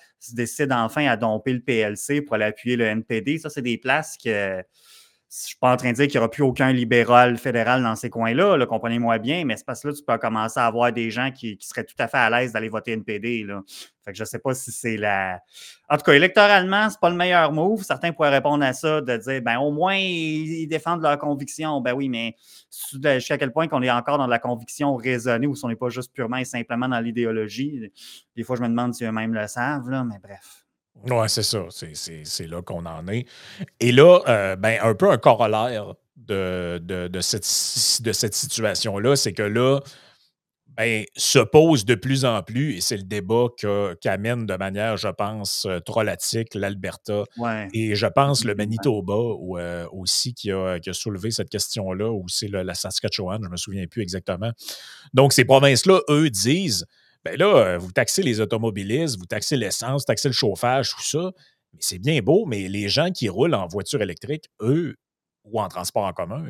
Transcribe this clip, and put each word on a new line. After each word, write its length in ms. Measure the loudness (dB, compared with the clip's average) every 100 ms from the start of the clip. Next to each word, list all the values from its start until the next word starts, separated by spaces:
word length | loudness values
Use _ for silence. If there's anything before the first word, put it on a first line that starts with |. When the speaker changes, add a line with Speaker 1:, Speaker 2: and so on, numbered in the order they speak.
| _ _
Speaker 1:
se 140 | -12
décident 500 | -6 -4 -2 0 0
enfin 220 | 0 0 0
à 100 | 2
domper 380 | 0 -2 -2
le 60 | -4
P 180 | 0 0
L 180 | 0 -2
C 280 | -4 -4
pour 100 | -2
aller 120 | 0 0
appuyer 300 | -2 -2 0
le 100 | 0
N 180 | 0
P 180 | -2 -4
D. 160 | -2 -4
Ça, 140 | -4
c'est 100 | -6
des 160 | -4 -4
places 400 | 0 -2 -2 -8
que, 460 | -4 -2 -2 -4 -8 _ _ -20 -20 _ _
je 140 | -14 -12
suis 80 | 0
pas 140 | 2
en 40 | 2
train 140 | 2
de 40 | 2
dire 120 | 2
qu'il 80 | 2
y 20 |
aura 140 | 0
plus 100 | 2
aucun 320 | 0 4 2
libéral 640 | 2 4 4 8 8 8 4
fédéral 460 | -2 0 2 2
dans 120 | 2 -2
ces 140 | -6
coins-là, 480 | -4 -2 2 4 4
là, 80 | 2
comprenez-moi 540 | -2 -2 0 2 0
bien, 260 | 0 -2 -2
mais 120 | -4
c'est 60 |
parce 200 | -8 -8
que 60 | -8
là, 40 |
tu 80 | -6
peux 140 | -2 0
commencer 420 | 0 -2 -2 0
à 60 | 0
avoir 260 | 4 2
des 200 | 2 -4
gens 180 | -2 -4
qui, 260 | -4 -12 -12
qui 120 | -12
seraient 160 | -10
tout 100 | -8 -6
à 80 | -2
fait 100 | 2
à 140 | 4
l'aise 200 | 2 0
d'aller 160 | -4 -4
voter 260 | -6 -6
N 100 | -8
P 160 | -6 -6
D, 240 | -4 -6
là. 180 | -6 -10 -12 -18 -20 _
Fait 80 | -16
que 60 | -10
je 60 |
sais 160 | -10 -6
pas 160 | -4 -4
si 160 | -6
c'est 260 | -8 -6 -2
la, 420 | 0 0 -2 -6 _ -20 -20 -14 -2
en 100 | 0
tout 60 |
cas, 100 | 6
électoralement, 760 | 8 8 6 8 8 4 2 0
c'est 100 | 2
pas 120 | 0
le 40 | 2
meilleur 360 | 2 4 4
move. 320 | 4 2 0
Certains 280 | -2 -4 -2
pourraient 200 | 2 4
répondre 340 | 4 4 2 0
à 80 |
ça 280 | 0 0 0
de 160 | 0 -4
dire, 220 | -2 -4
ben, 160 | 0 0
au 100 | 0
moins, 260 | 0 0 0
ils, 640 | -2 -2 -4 -4 -4 -6
ils 60 | -4
défendent 360 | -4 -4 -2
leurs 160 | 0 0
convictions. 600 | -2 -4 -6 -8 -4 -2
Ben 140 | -2
oui, 160 | -2 -2
mais 260 | -4 -6 -8 _ -20 _ -16 -12 -4 0 0
jusqu'à 180 | 0 -2
quel 140 | -2
point 160 | -2 -2
qu'on 160 | 0
est 80 | 0
encore 260 | 0 0 0
dans 80 | 2
de 60 |
la 80 | 0
conviction 560 | 0 -6 -8 -4 -2 0
raisonnée 500 | 0 -2 0 0 0
ou 80 |
si 100 | -2
on 40 | -4
n'est 80 | -4
pas 140 | -4
juste 220 | -6 -10
purement 260 | -6 -4 -4
et 80 | -6
simplement 420 | -6 -6 -4 -2
dans 140 | -2
l'idéologie. 920 | -2 -2 -2 -2 -4 -6 -8 -8 -12 _ -20 -20 _ -12
Des 80 |
fois, 120 | -6 -4
je 80 |
me 40 | -2
demande 280 | 0 -2 -4
si 80 |
eux-mêmes 320 | -4 -4 -4 -4
le 100 | -4
savent, 460 | -4 -4 -4 -6
là, 120 | -6
mais 140 | -6 -8
bref. 420 | -16 -20 -20 -20 _ _ _ _ -4
Speaker 2:
Ouais, 200 | 0 0
c'est 140 | 0
ça. 220 | -2 -2 -6
C'est, 260 | -12 -16 -14
c'est, 300 | -14 -14 -10
c'est 220 | -10 -8
là 140 | -10
qu'on 240 | -10 -10 -10
en 220 | -12 -6
est. 180 | -6 -8 -14 -20 -14 -14 -2
Et 140 | 4
là, 280 | 10 10 10 6
euh, 280 | 2 2 0
ben, 220 | 0 2
un 140 | 0 2
peu 140 | 4
un 80 | 4
corollaire 760 | 4 4 4 2 0 -4 -8 -14 _ _
de, 600 | -6 -2 -2 -2 -4 -6
de, 240 | -6 -6 -6
de 140 | -4
cette 240 | -4 -4 -2
si-, 560 | -2 -2 -2 0 0
de 100 | -2
cette 220 | -2 -2
situation-là, 800 | -2 -4 -2 -2 -2 -4 0 2 2
c'est 160 | 2
que 120 | -2
là, 360 | -2 2 2 2 -2 -20 -20 _ _ _ _ _ _
ben, 380 | -4 -2 -2 -4 -4
se 240 | 2 4
pose 460 | 6 8 8 6 4
de 100 | 2
plus 300 | 2 0 0
en 180 | 0
plus, 320 | -2 -4 -2 -4
et 60 |
c'est 160 | -4 -6
le 60 |
débat 440 | -6 -6 0 2 0 -2
que, 380 | -2 -2 -2 -4
qu'amène 440 | -4 -2 -2 -4 -4
de 100 | -4
manière, 420 | -4 -4 -2 -2
je 100 | -4
pense, 580 | -4 -4 -4 -6 -6 -4
euh, 140 | -6
trolatique 720 | -4 -2 -2 -2 -4 -4 -4
l'Alberta 720 | -4 -6 -6 -10 -10 -6 -6 -6 -6
Speaker 1:
Ouais. 320 | -6 -6 -6
Speaker 2:
et 220 | -4 -2 0
je 120 | 0
pense 360 | 2 2 2
le 80 | -2
Speaker 1:
Absolument. 60 | -2
Speaker 2:
Manitoba 580 | -2 -2 0 0 0 -2 -2 -4
ou, 200 | -8 -8
euh, 300 | -6 -8 -10
aussi 420 | -10 -4 -2 -4
qui 180 | -6 -4
a, 280 | -2 -2 -4
qui 100 | -6
a 40 |
soulevé 380 | -8 -6 -6 -4
cette 180 | -4 -4
question-là, 600 | -6 -6 -6 -6 -4 -2
ou 160 | -4 -6
c'est 200 | -6 -4
le, 140 | -4
la 120 | -6 -6
Saskatchewan, 680 | -6 -6 -4 -4 -6 -6
je 80 | -6
me 80 | -8
souviens 300 | -8 -8 -8
plus 140 | -6
exactement. 500 | -6 -6 -6 -6 -6 -8 -12 -16 -16 -20 -2
Donc, 180 | 6 6
ces 140 | 6 8
provinces-là, 560 | 8 8 6 6 6 6
eux, 200 | 4 4
disent, 560 | 2 2 2 0 -2 -6 _ _ _ -8
ben 100 | 0
là, 100 | 6 6
euh, 200 | 6 2
vous 140 | -2
taxez 320 | -2 0 0
les 160 | 0 0
automobilistes, 800 | 0 0 -2 -4 -2 -2 -2 -4
vous 60 | -6
taxez 320 | -6 -2 -2
l'essence, 460 | -2 -4 -4 -2
vous 20 | 0
taxez 240 | 0 0
le 40 |
chauffage, 580 | 0 0 0 0 2 0
tout 120 | -4
ça, 280 | -4 -4 -4 -8 _ _ _
mais 60 | -10
c'est 180 | -8 -4
bien 220 | 0 0
beau, 240 | 4 2 2
mais 240 | -4 -4
les 180 | -4 -2
gens 240 | 0 0
qui 160 | 0 -2
roulent 280 | 0 2 2
en 120 | -2
voiture 340 | -6 -4 -4
électrique, 440 | -4 -6 -8 -10 -10 -6
eux, 340 | 0 0 0 -8 _ _ _ _
ou 160 | -8 -4
en 80 | -4
transport 380 | -6 -6 -2 -2
en 80 |
commun, 320 | -4 -6 -8 -10